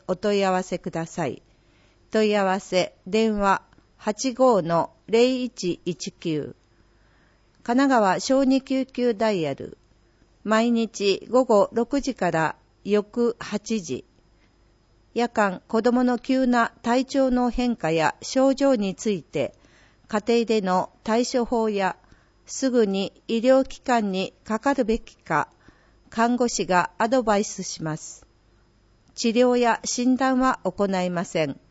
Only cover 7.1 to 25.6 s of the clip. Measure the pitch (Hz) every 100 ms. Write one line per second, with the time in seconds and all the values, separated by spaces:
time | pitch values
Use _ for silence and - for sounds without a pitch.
7.1 | _ _ _ _ _ - 247 277 247 196
8.1 | 175 - 269 262 262 262 269 262 - 247
9.1 | 208 220 196 147 135 - - _ _ _
10.1 | _ _ _ 202 220 240 233 226 - 202
11.1 | 185 - 247 254 208 - 226 233 285 -
12.1 | 226 180 160 156 - _ _ 190 208 208
13.1 | 240 240 - - 208 - 220 160 123 -
14.1 | _ _ _ _ _ _ _ _ _ _
15.1 | 214 240 - 202 180 - 226 226 247 247
16.1 | 240 - 262 254 240 226 - 233 247 262
17.1 | 277 262 247 247 240 247 226 160 165 151
18.1 | - - 262 269 269 277 254 196 185 226
19.1 | 185 - 151 123 - _ _ _ _ -
20.1 | 208 - 233 226 220 185 185 - _ -
21.1 | 226 247 262 226 240 220 202 190 - _
22.1 | _ _ _ - - 269 240 208 196 190
23.1 | _ - 226 247 262 262 - - 240 202
24.1 | 185 190 - - 220 277 277 220 233 -
25.1 | _ - 156 - _